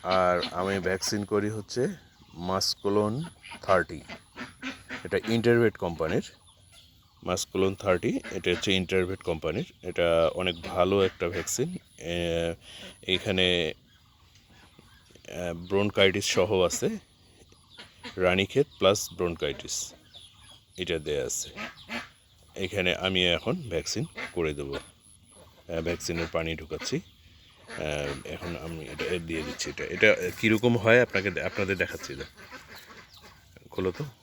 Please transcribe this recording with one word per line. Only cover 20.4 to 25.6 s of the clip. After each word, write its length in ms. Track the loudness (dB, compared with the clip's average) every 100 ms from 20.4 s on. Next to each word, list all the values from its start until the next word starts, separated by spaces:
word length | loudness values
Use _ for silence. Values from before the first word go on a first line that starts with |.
| -20 -20 _ -10
এটা 220 | -4 -4
দেয়া 260 | -2 -2 -2
আছে। 240 | -4 -8 -10 -12 -14 -10 -10 -10 _ _ _ -18 -6
এখানে 400 | -4 0 2 2
আমি 300 | 2 2 4
এখন 440 | 2 0 -4 -2
ভ্যাকসিন 360 | -4 -2 -4 -6 -8 -8
করে 220 | -2 -2
দেবো। 220 | -2 -6 -8
আহ, 1040 | -10 -20 _ _ _ -20 -20 -20